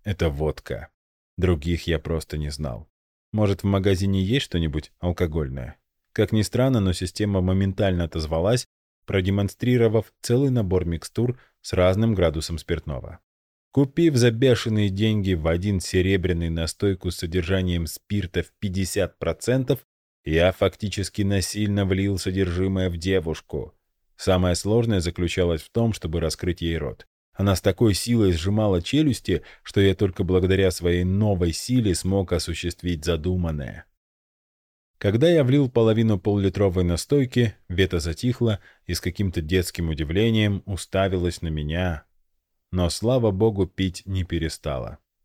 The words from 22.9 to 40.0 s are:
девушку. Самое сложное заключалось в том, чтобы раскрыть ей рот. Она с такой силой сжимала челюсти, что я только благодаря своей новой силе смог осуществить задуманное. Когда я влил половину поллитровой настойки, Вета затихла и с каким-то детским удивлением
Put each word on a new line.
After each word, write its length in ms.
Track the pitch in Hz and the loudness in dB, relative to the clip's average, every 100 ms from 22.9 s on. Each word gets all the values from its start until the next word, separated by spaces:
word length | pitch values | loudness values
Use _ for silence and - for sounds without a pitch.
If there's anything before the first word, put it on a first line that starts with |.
| 85 | -2
девушку. 800 | 90 95 80 78 - 71 - - _ _ _ _ | 0 0 0 -6 -8 -10 -10 -16 _ _ _ _
Самое 380 | - 92 90 | 0 2 2
сложное 460 | 85 101 117 117 98 | 0 2 2 2 0
заключалось 640 | 85 87 87 - 87 82 | -2 -2 -2 0 0 0
в 80 | - | -4
том, 220 | 117 117 | -2 0
чтобы 280 | - 82 82 | -2 -4 -4
раскрыть 420 | 80 - 90 87 | -4 -2 -4 -2
ей 160 | 82 80 | -4 -4
рот. 300 | 69 - - _ _ | -6 -10 -18 _ _
Она 220 | - 98 92 | -2 0 2
с 40 | |
такой 340 | 101 90 113 | 0 2 2
силой 380 | 92 120 117 98 | 2 0 2 4
сжимала 480 | 82 92 107 107 90 | 2 0 0 2 0
челюсти, 640 | - 143 156 113 - 85 - - | 2 2 2 0 -2 -4 -4 -18
что 180 | - 104 | -4 2
я 140 | 98 | 2
только 280 | 92 98 - | 4 0 0
благодаря 480 | 87 92 90 95 95 | 0 2 4 4 2
своей 340 | - 87 87 | 2 0 2
новой 480 | 90 98 107 92 87 | 2 2 2 2 0
силе 420 | - - 123 107 | -2 0 0 2
смог 380 | 85 92 98 90 | 0 0 0 0
осуществить 720 | 85 - 82 87 - 90 82 | -2 -2 -6 -6 -4 -4 -4
задуманное. 800 | 82 82 85 90 85 76 62 - - _ _ _ _ _ _ _ _ _ _ _ | -2 -2 0 -2 -2 -4 -8 -14 -20 _ _ _ _ _ _ _ _ _ _ _
Когда 300 | 101 110 165 | -2 2 4
я 140 | 165 | 4
влил 260 | 127 143 131 | 4 4 2
половину 500 | 117 113 110 113 101 | 4 4 4 2 2
поллитровой 640 | 107 101 98 98 98 90 | 0 2 0 2 2 2
настойки, 720 | 90 85 - 143 127 123 117 - - | 0 0 0 0 2 2 0 -2 -6
Вета 300 | 90 92 87 | 0 0 0
затихла 600 | 80 73 123 123 113 98 - _ - | -4 -2 -2 0 0 -2 -6 _ -8
и 80 | |
с 60 | 90 | -6
каким-то 420 | 90 85 98 87 | -4 -2 -2 -2
детским 460 | 76 92 87 - 82 | 0 0 0 -4 -4
удивлением 720 | 76 | -4